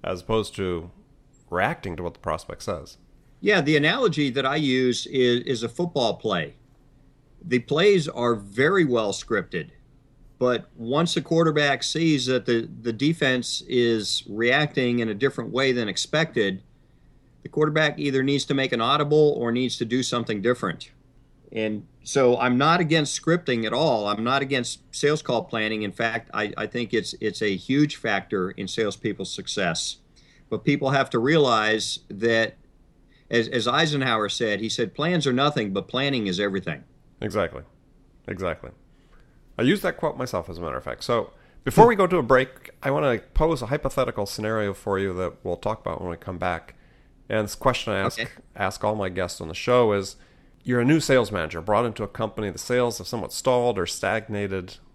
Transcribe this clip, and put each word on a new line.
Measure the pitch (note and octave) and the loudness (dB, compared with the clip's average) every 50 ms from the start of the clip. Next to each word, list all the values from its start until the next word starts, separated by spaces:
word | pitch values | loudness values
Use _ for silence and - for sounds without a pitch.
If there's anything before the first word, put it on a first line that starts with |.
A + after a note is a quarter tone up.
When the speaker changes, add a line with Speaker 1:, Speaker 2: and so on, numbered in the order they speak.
| - | -4
Speaker 1:
as | - F#2 F2+ | -4 -6 -6
opposed | - - A2+ A2+ G#2 - - | -2 0 0 0 0 -2 -6
to | - G2 F#2 F2+ E2+ E2 F2 - - - _ - _ _ _ _ _ _ _ | -4 -4 -2 -2 -4 -6 -10 -18 -20 -20 _ -20 _ _ _ _ _ _ _
reacting | F2 F2 F#2+ B2 E3 - - G2 E2+ | -2 0 0 0 0 -4 -8 -10 -8
to | - F2+ | -6 -8
what | F2 - | -8 -10
the | - | -8
prospect | - F2+ D#2 D#2+ - - - - - | -4 -4 -4 -4 -6 -12 -14 -12 -6
says. | - G2 D#2 C#2 - - _ - _ _ - _ _ - _ | -6 -6 -8 -8 -16 -20 _ -20 _ _ -20 _ _ -20 _
Speaker 2:
Yeah, | - G3 G#3 F#3 D3 | 0 2 2 4 4
the | C#3+ D#3 | 4 2
analogy | D3 C#3+ D#3 F#3+ C4+ C4 G#3 D3+ D3+ D3 C#3 | 4 4 2 2 2 0 0 2 2 -2 0
that | A#2 C3+ C3 | 0 -2 -2
I | C3 C#3+ | -2 -2
use | D#3 D3+ C3+ B2+ B2+ C3 B2+ A#2+ - - | 0 0 0 2 2 2 2 0 0 -4
is, | - - C3+ B2+ B2 A#2+ A#2+ - | -4 0 2 4 4 4 2 0
is | - C3 A2+ A#2 | -4 -4 -4 -4
a | A2+ | -8
football | - - F3 E3+ - D3 B2 A2+ - | -4 -4 -4 -2 0 0 2 2 0
play. | - - A2 G2 E2+ D#2 C#2+ - - _ _ _ _ _ _ _ _ _ - _ _ _ _ _ - - | -2 -2 -2 -2 -2 -2 -6 -10 -20 _ _ _ _ _ _ _ _ _ -20 _ _ _ _ _ -18 -6
The | - B2 B2+ | 0 0 0
plays | A#2+ - C#3+ D#3 F3+ G#3 G3+ F#3 D3 | 0 0 0 4 6 6 6 4 2
are | - - - A#2+ A#2+ A#2 | -2 -4 -2 0 0 0
very | G#2+ G2+ G2 G2 A2+ C3+ D#3 G3 G3 E3+ | 0 -4 -10 0 2 2 4 4 4 4
well | C#3 A#2+ A#2 A2 G2+ G2 | 4 2 2 2 0 -2
scripted, | - - - A2+ G2+ F2 - - F2+ D#2 - - - - _ _ - _ _ _ _ - - - _ | -4 -4 -2 -2 -2 -2 -4 -8 -8 -8 -8 -16 -20 -20 _ _ -20 _ _ _ _ -20 -20 -6 _
but | B2+ B2 B2 - - _ _ | 0 0 0 0 -4 _ _
once | - A#2 A2+ B2+ D3+ E3+ E3+ - | -12 -6 -2 0 0 0 2 0
the | F3 - | -4 -2
quarterback | - E3+ E3 E3 D#3+ D3+ D3 D3 C#3+ C3+ B2 - | 0 2 4 4 4 4 2 2 2 0 0 -2
sees | - - D#3+ E3 E3 D3+ C#3 A#2+ | -4 -2 0 2 2 2 2 2
that | B2 C3 B2+ A#2+ | 0 0 0 2
the, | - A#2+ A#2 A2+ A2+ - A#2 A2+ | 2 0 0 0 -4 -10 -8 -6
the | A#2+ A2+ | -6 -4
defense | G#2+ C3+ D3+ E3 E3 D3+ C3+ B2+ B2+ A#2 - - - - | 0 0 0 2 2 2 2 2 0 -2 -4 -6 -8 -8
is | - - B2 A#2+ A#2 A2+ A2 G2+ F#2+ - - - - | -2 0 2 4 4 2 0 0 -2 -4 -6 -6 -6
reacting | G2+ G#2+ A#2 A#2+ B2+ C#3+ D3+ D3 - C#3+ C3 A#2+ A#2+ A#2+ | -4 0 2 2 4 2 2 0 0 0 0 2 2 0
in | A#2 A2 | 0 -2
a | G#2+ | -2
different | G2+ A#2+ C#3 - - A#2 A2 | 0 0 -2 0 -2 -8 -4
way | G#2 B2+ C3+ C3+ B2+ | -2 0 2 2 2
than | B2 A#2 G#2 | 2 0 -2
expected, | F#2+ - - - - D3+ E3 D#3+ - B2 G#2+ G2 F#2+ F#2+ - - - _ _ _ _ _ _ _ _ _ _ _ _ _ _ | -2 -4 -6 -2 0 0 0 0 0 0 0 0 0 -4 -10 -18 -20 _ _ _ _ _ _ _ _ _ _ _ _ _ _
the | - | -8
quarterback | - - D3+ D3+ D3+ D#3 D#3 D3 C#3+ - | -2 0 0 2 2 2 2 2 0 0
either | D3 C#3+ C3+ C3+ C3 | -2 0 0 2 2
needs | C#3 C#3+ C#3 - | 2 2 0 0
to | - C#3+ | 0 0
make | C#3 C3+ C3 B2+ | 0 2 0 0
an | A#2 A2+ | 0 2
audible | B2 C#3 D3+ D3+ D3 D3+ D#3 D#3 D3 C#3+ - | 2 2 2 2 4 6 6 6 6 4 2
or | A#2+ A#2 | 0 0
needs | A#2 B2 B2+ B2 - - | 0 0 0 -2 -2 -4
to | B2 | -4
do | A2+ A#2+ C3 B2+ | -2 0 -2 0
something | - - B2 A2 - A2+ G#2 F#2+ | 0 -2 -2 -2 -2 -4 0 2
different. | A#2+ B2 B2 - F#2 - - - - - _ _ _ _ - _ _ _ _ _ - | 0 0 0 -2 -6 -6 -6 -12 -20 -20 _ _ _ _ -20 _ _ _ _ _ -12
And | - A2 A2 G#2+ G#2+ G#2 - - _ _ - | -6 -4 -2 -2 -2 -6 -8 -14 _ _ -14
so | - - C#3+ C3 B2 B2 - | -2 2 4 4 6 4 4
I'm | B2 B2+ B2 B2 | 2 2 2 4
not | C#3 D#3 E3 F3+ | 4 4 4 4
against | F3+ D3 D#3+ D#3+ D3 C#3+ - - | 2 2 2 2 2 0 -4 -4
scripting | - D#3+ E3 F3 E3+ - B2+ A#2 A2+ | 0 0 0 0 2 -2 -2 -2 -2
at | A2 G#2+ | -2 0
all. | B2+ D#3 D#3+ B2+ A2 G#2 | 2 2 2 2 2 0
I'm | G2+ G#2 G#2+ A2+ | -2 -2 -2 0
not | A#2+ C3 C#3 C#3 | 0 0 0 0
against | C3 C#3 B2+ A#2+ A#2+ - - - - - | 0 -2 -2 -2 -4 -8 -12 -16 -14 -8
sales | - - C#3+ D3+ D#3 - | 0 2 2 2 2 -2
call | - B2+ A2+ - | -2 -2 -2 -2
planning. | - - A2+ G#2+ G#2+ A2 G#2+ | -2 -4 -2 -2 -2 -2 -2
In | G#2+ G2+ F#2 | -4 -6 -4
fact, | - A2+ A2+ A2 A#2 - - - | -2 -2 -2 -2 -4 -8 -6 -4
I, | G#2+ G#2+ G#2 - - | -4 -4 -4 -4 -6
I | G#2+ | -6
think | G#2 - B2 A#2+ G#2+ - | -4 -4 -4 -4 0 -2
it's, | A2+ G2 - - - | -2 -2 -2 -10 -4
it's | - G#2+ F#2+ - | -4 -4 -2 -2
a | A2+ G#2 G2 | -2 -2 -2
huge | F#2 - - C3 C#3+ D3+ D3 - | -2 -2 0 4 4 4 2 2
factor | - - A#2+ G#2 F#2+ F#2+ - - G2 F2+ F#2+ | -6 -4 -2 -2 -2 -2 -2 -2 -2 -2 -2
in | - - G2 F#2 | -4 -8 -10 -6
salespeople's | - - A2+ G#2 G2 - - A2+ G2 - G2 F2+ - | -2 -2 -2 -2 -2 -4 -4 -6 -4 -4 -8 -10 -10
success. | - F#2+ - - - G2 F2 E2 - - - - - _ _ _ _ _ _ _ _ - _ | -10 -10 -8 -4 -2 -2 0 -2 -2 -4 -8 -8 -12 _ _ _ _ _ _ _ _ -10 _
But | A2+ G#2+ - | -8 -4 0
people | - C#3 C#3 C#3 C3+ | 0 0 2 0 0
have | C#3 C3+ C3+ - | 2 2 0 2
to | - A#2+ | 0 0
realize | A2+ C3+ D#3+ E3 D3 B2+ A#2 A2 G#2+ G#2+ A2 A2 G2+ - - - - - | 2 4 4 4 4 4 4 2 4 2 2 0 0 -4 -8 -10 -12 -14
that, | A2 G2 G#2+ A#2 A2+ A2+ A2+ A2 - - - - _ _ _ _ _ _ _ _ _ _ _ _ | -10 -2 0 2 4 4 2 0 -2 -12 -20 -20 _ _ _ _ _ _ _ _ _ _ _ _
as, | - A#2+ A2+ A2 | 0 0 0 2
as | - B2 G#2 B2 | -2 -2 0 2
Eisenhower | A#2+ D3 E3+ D#3+ D3 C#3+ C3 C3 A#2 A2 G#2+ G2+ | 2 2 2 2 0 0 0 0 0 0 0 -2
said, | - - A#2+ G#2+ G#2 G2 | -2 -2 0 0 0 -2
he | A2 A2 | -2 -4
said, | - - A#2+ G2 - | -2 -4 -4 -4 -2
"Plans | - D3 E3 F3+ E3+ C#3+ | -4 -2 0 0 2 2
are | C#3 B2 | 2 2
nothing, | B2+ C#3 D3+ D3 C#3 A2 G2+ F#2+ | 2 2 2 0 0 -4 -2 -2
but | G2 F#2 | -4 -6
planning | - - B2 C#3 C#3+ C3+ B2 G#2+ | -2 -4 -2 0 0 -2 -2 -2
is | G2 F2+ F2+ | -2 -2 0
everything." | G#2 G2+ F#2+ G2 F2+ F2+ E2 C#2 - _ _ _ _ - _ _ | -2 -2 -2 -4 -6 -6 -8 -10 -12 _ _ _ _ -20 _ _
Speaker 1:
Exactly. | G#2 G#2+ F#2 G#2 F#2 E2+ - C2 - - _ _ _ _ _ _ _ _ _ - _ | -8 -4 -2 -2 -2 -2 -4 -12 -16 -18 _ _ _ _ _ _ _ _ _ -20 _
Exactly. | - - F2 F#2+ F2 D#2 - - - - _ - _ - _ _ _ - - - _ _ - - - - | -12 -8 -6 -4 -6 -6 -6 -10 -18 -20 _ -20 _ -20 _ _ _ -20 -20 -20 _ _ -20 -20 -16 -6
I | - F#3 | -2 2
use | C3 F#3+ G3+ - | 2 2 2 0
that | F#3 - | -4 -4
quote | - - D#3 - | -2 -4 -4 -4
myself, | - B2+ B2 - F#2 E2+ - | -4 -8 -6 -4 -6 -6 -6
as | E2+ E2 | -10 -8
a | |
matter | F2 D#2+ C2 | -8 -6 -6
of | B1+ - | -6 -8
fact. | - A#1+ - - | -8 -10 -10 -4
So | - A#2+ A#2 - - - - - - _ - - | -2 0 0 -2 -4 -10 -20 -20 -20 _ -8 -8
before | C3+ - - A3 | 0 8 8 8
we | A#3+ A#3 | 8 8
go | G3 F#3+ F3 | 4 4 4
to | F#3 F3 | 4 0
a | C3+ | 4
break, | A2 C3 B2+ C3+ C3 - - _ - - _ - | 4 4 4 4 0 -6 -20 _ -20 -20 _ -4
I | C3+ | -2
wanna | C#3 D3+ D3+ C#3 A#2+ G#2 - - - | -2 0 2 0 0 -2 -4 -2 0
pose | - D3+ E3 E3 C3 B2 | 2 2 2 2 -2 -2
a | |
hypothetical | G#2+ C#3 D3+ - C3+ - - B2+ A#2+ - - G2+ | -4 -4 -2 -2 -4 -2 0 -2 -2 -2 -4 -6
scenario | G2 - - G#2+ G#2+ A2 A2 G#2 G2+ F#2+ | -6 -6 -6 -4 -2 0 0 -2 -2 -4
for | - - G#2+ G2 F#2+ | -6 -4 -2 -2 0
you | G2 G2 F2+ | 0 -2 -2
that | F2+ F#2 F2 - - - | -2 -4 -4 -6 -6 -6
we'll | F2 F2 | -6 -6
talk | - - G2+ G#2+ - | -4 -4 -6 -6 -4
about | - - E2 - | -6 -8 -6 -6
when | F#2 F2+ | -6 -8
we | E2+ | -8
come | E2 - - F#2 F2 | -8 -10 -10 -8 -4
back. | F2+ F2+ F2 E2 - - - - - - - - - _ _ _ - - | -4 -4 -4 -4 -8 -14 -20 -20 -20 -20 -20 -20 -20 _ _ _ -10 -4
And | G#2+ A2 G#2+ | -2 -2 -2
this | G2+ - | -2 -6
question | - - C3+ A#2+ - - - G#2 | -2 0 0 0 0 -2 -2 -2
I | F#2+ | 0
ask, | F#2+ G2 - - | 0 -2 -2 -4
Speaker 2:
Okay. | A2 - - - - - _ | -10 -10 -10 -18 -20 -20 _
Speaker 1:
ask | - G2+ F#2 F#2 - - | -4 -4 -4 -4 -2 -2
all | G#2 G#2+ | -2 -2
my | G#2+ G2 F#2 | -2 -4 -4
guests | F#2 F#2 F#2 F2 - - | -2 -4 -4 -4 -6 -10
on | F2+ | -10
the | D#2 D#2+ | -10 -10
show | - - - B2 B2 A#2+ A2 G#2 | -6 0 2 4 4 6 4 4
is, | G2+ F#2+ F#2+ - - - _ _ _ _ - _ _ _ | 2 0 -4 -10 -16 -20 _ _ _ _ -20 _ _ _
you're | - B2 B2 | -2 0 2
a | A#2+ | 4
new | B2+ D#3 D#3+ | 4 4 4
sales | - - C3+ B2+ A#2 G2 | 4 4 4 4 4 2
manager | A2 F#2 D#2+ D#2 D#2+ E2 | 0 -4 -4 -4 -6 -8
brought | D#2+ G2 G#2 G#2 A#2+ | -2 2 2 2 2
into | A#2+ G#2+ - A2 | 0 -2 -6 -8
a | G2 | -8
company, | - - A2+ G#2+ - - G#2+ G2+ | -4 -4 -6 -4 -4 -4 -6 -6
the | F2+ A#2+ | -6 -8
sales | - - B2 B2 B2 A#2+ A2+ - | -6 -2 0 2 2 0 -2 -6
have | A2 | -10
somewhat | - - A#2 F#2 - - | -8 -6 -6 -6 -6 -8
stalled | - - C3+ B2+ B2 A#2+ B2 A2+ F#2+ | -2 0 2 2 4 2 2 0 0
or | F2 | -2
stagnated | E2+ - - - G2 G2+ A2 G#2 - G#2+ G2+ G2+ G2 F#2+ F#2+ F2+ F#2+ - - - - | -4 -4 -4 -2 -2 -2 -2 -4 -6 -6 -4 -4 -4 -4 -6 -6 -8 -14 -20 -20 -20